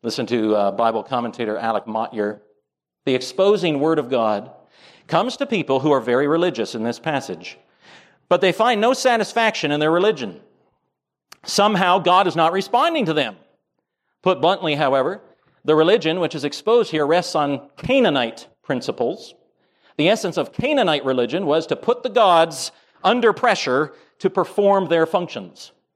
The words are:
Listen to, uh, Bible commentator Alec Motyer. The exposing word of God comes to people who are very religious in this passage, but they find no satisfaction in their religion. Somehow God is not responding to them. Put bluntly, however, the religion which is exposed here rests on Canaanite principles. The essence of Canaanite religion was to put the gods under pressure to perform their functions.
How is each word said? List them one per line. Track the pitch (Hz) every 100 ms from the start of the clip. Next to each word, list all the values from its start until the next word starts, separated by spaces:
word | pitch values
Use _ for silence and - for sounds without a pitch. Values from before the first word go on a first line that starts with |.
Listen | 117 120 113
to, | 120 107 104
uh, | 101
Bible | 98 117 110
commentator | 104 123 120 - 110 107
Alec | 113 107 113
Motyer. | 110 113 110 104 104 _ _ _ _ _ _
The | -
exposing | 170 - - 196 208 170 143
word | 156 156
of | 123
God | 127 110 104 120 - _ _ - - -
comes | 165 233 -
to | 277
people | 208 147 135
who | 151
are | 135
very | 113 123 143
religious | 165 180 117 104
in | 117
this | 117 117
passage, | 160 139 - 92 - - _ _ - - _ _ -
but | 180
they | 185
find | 175 233 220
no | 226
satisfaction | 262 254 233 202 233 226 - 156
in | 147
their | 151
religion. | 170 202 214 110 82 _ _ _ _ _ _ _ _ - -
Somehow | - - 208 196 185 180
God | 170 185 185
is | 156
not | 160
responding | 185 190 240 330 330
to | 180
them. | 151 120 98 _ _ _ _ _ _ _ _
Put | 185 170
bluntly, | 156 190 165 147
however, | 143 135 131 202 - _ _ _
the | 139
religion | 156 160 208 156 175
which | 156
is | 151
exposed | 143 - - 240 214
here | 156 143
rests | 170 170
on | 160 143 139 - -
Canaanite | - 269 220 139 117 - - _
principles. | - 127 120 - 123 185 - - _ _ _ _ _ -
The | 156
essence | 226 190 160
of | 135
Canaanite | - 269 294 190 151
religion | 135 127 120 160
was | 175 156 165
to | -
put | - 247
the | 254
gods | 214 202 165 165 147 - - _ _
under | 185 240 226
pressure | 202 247 190 - 127 151 - _ _
to | 196
perform | 190 170 - 196 196 165
their | 165
functions. | 160 180 175 113 90 - - _ _